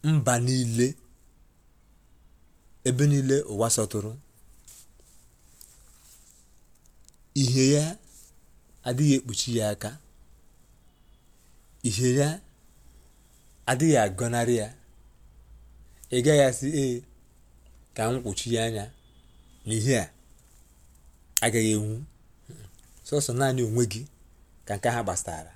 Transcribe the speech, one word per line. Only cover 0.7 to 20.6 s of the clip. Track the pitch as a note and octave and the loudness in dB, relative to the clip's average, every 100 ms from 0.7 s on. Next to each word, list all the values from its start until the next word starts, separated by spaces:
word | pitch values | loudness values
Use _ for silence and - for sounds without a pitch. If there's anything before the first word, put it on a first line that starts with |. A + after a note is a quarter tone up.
| A2+ B2 C#3+ - - - _ _ _ _ _ _ _ _ _ - _ _ _ _ - B2+ | 2 0 -2 -18 -20 -20 _ _ _ _ _ _ _ _ _ -20 _ _ _ _ -6 -4
ebe | B2+ D3 | 2 2
niile | C#3+ C3+ C3+ | 2 2 0
ụwa | D3 G#2 A2+ | 0 -2 0
sọtụrụ. | A#2 G#2+ G#2+ G#2 B2+ - _ - - - - - - - - - _ _ - - - - - - - - - _ - _ _ _ _ - _ _ | 0 -2 -4 -6 -12 -20 _ -20 -20 -20 -20 -20 -20 -20 -20 -20 _ _ -20 -20 -20 -20 -20 -20 -20 -20 -20 _ -20 _ _ _ _ -20 _ _
Ìhè | C#3+ C3 C3 C3 | -2 2 4 4
ya | D3 D#3 G3+ - - - - _ - _ _ - | 4 0 -6 -18 -20 -20 -20 _ -20 _ _ -6
adịghị | B2 D3+ C3+ | 0 2 2
ekpuchi | B2+ G#2+ - A#2 | 0 -8 -4 -2
ya | G#2+ | -2
aka. | G#2 G#2+ D3 - - - - - _ - _ _ _ _ _ _ _ _ - _ - | -4 -10 -12 -20 -20 -20 -20 -20 _ -20 _ _ _ _ _ _ _ _ -20 _ -8
Ìhè | A#2+ G2+ B2+ B2+ | -6 0 0 2
ya | C#3+ E3+ - _ - _ - - _ _ _ _ _ _ - | 0 -2 -12 _ -20 _ -20 -20 _ _ _ _ _ _ -4
adịghị | B2+ D#3+ C#3 | 0 4 4
agọnarị | G#2 F#2 A#2+ A#2+ A#2+ A#2+ | 2 0 -4 0 0 0
ya. | G#2+ - - - - _ - - - - - - - - - | -2 -12 -20 -20 -20 _ -20 -20 -20 -20 -20 -20 -20 -20 -4
Ị | B2 | 0
gaghị | B2+ D3+ | 4 6
asị, | C3+ A#2+ C3+ | 4 2 -4
"Ee, | D#3 C3+ A#2+ - - - _ - - - - - | -2 -2 -2 -8 -20 -20 _ -20 -20 -20 -20 -20
ka | - | -4
m | A2+ B2+ | -2 -2
kpuchi | B2 F#2+ - | -4 -8 -4
ya | A#2 | -2
anya | A2+ A2 G#2 - - - - - - - | -2 -4 -10 -14 -20 -20 -20 -20 -20 -18
na | - | -6
ìhè | A2 A#2 B2 | -2 0 0
a | F2+ _ - - _ - | -2 _ -20 -20 _ -20